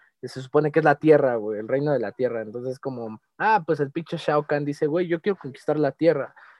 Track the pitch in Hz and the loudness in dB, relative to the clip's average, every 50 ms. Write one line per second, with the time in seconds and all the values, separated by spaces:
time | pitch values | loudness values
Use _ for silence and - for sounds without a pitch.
0 | _ _ _ _ - 123 - 131 131 131 - 151 151 151 147 160 156 156 143 - | _ _ _ _ -14 -12 -10 -12 -14 -2 0 0 0 2 0 2 4 4 2 4
1 | - 156 156 143 139 131 120 113 104 107 107 104 110 110 127 139 143 151 147 127 | 6 6 6 6 6 2 0 -2 -2 -4 -6 -6 -4 -2 -2 0 0 0 0 0
2 | 113 101 - - 127 123 117 113 110 110 107 123 120 131 127 131 - 139 131 120 | -2 -4 -4 -2 -2 -2 -2 -4 -6 -6 -10 -8 -8 -8 -8 -8 -8 -8 -8 -8
3 | 117 110 110 107 _ _ _ - 175 214 220 208 160 - 160 143 147 139 - 170 | -8 -10 -12 -14 _ _ _ -2 0 2 2 2 2 0 -2 -2 -2 -4 -4 -8
4 | 170 - - 160 - - 151 151 151 - 151 147 147 143 143 - 160 151 147 180 | -8 -6 -10 -6 -2 0 0 0 0 0 -2 -2 -2 -4 -4 -2 -2 -2 0 -2
5 | 185 165 170 165 - 208 196 - - 139 127 - - - 151 151 151 139 135 _ | -2 -2 -4 -2 -2 -4 -4 -4 -6 -14 -14 -8 -4 -2 0 0 0 0 0 _
6 | 156 170 156 139 127 - - - - - - | 2 2 2 2 -4 -8 -12 -20 -20 -20 -20